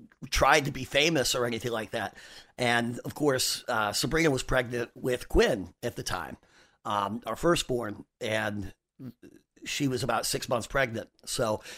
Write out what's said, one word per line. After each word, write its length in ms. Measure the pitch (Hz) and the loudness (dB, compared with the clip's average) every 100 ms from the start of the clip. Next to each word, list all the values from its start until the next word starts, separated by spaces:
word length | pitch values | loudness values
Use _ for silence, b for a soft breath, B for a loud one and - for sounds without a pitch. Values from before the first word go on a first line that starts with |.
| - - - | -20 -16 -2
tried 360 | - 139 156 143 | 4 8 6 4
to 60 | |
be 120 | 131 | -4
famous 500 | 127 143 160 156 120 | 0 4 4 4 2
or 120 | 131 120 | 2 0
anything 260 | 113 123 | -2 -4
like 200 | 113 107 | -4 -4
that. 240 | 117 98 - b b b - | -4 -6 -8 b b b -2
And 420 | 120 120 117 120 | 2 2 2 -4
of 160 | 147 - | -8 0
course, 480 | 147 127 - - - | 2 2 0 -2 -2
uh, 260 | 113 104 | 0 0
Sabrina 360 | 98 127 160 165 | 0 0 2 2
was 120 | 131 | 2
pregnant 480 | - 131 120 120 120 - | 0 0 0 -4 -6 -4
with 340 | 135 123 - | -2 -2 2
Quinn 440 | 175 226 113 90 - | 4 4 2 -6 -8
at 140 | 101 - | -8 -6
the 80 | |
time, 340 | - 90 78 - _ _ _ _ 113 | -6 -6 -8 -14 _ _ _ _ -4
um, 360 | 104 101 117 113 | -2 -2 -4 -6
our 100 | 113 | 0
firstborn, 680 | 165 165 - 120 113 101 - - | 2 2 0 -4 -4 -8 -14 -8
and 540 | 120 110 107 104 95 - _ - 131 - - - _ _ | -2 -2 -2 -4 -10 -14 _ -18 -18 -16 -20 -20 _ _
she 240 | - - 143 | -8 -2 0
was 160 | 123 | 0
about 220 | 120 113 - | 0 0 0
six 220 | 135 - | -4 -2
months 200 | 123 - | -2 0
pregnant. 420 | 139 131 110 90 _ - | 0 0 -2 -10 _ -8
So 360 | - 113 107 B | -2 0 0 B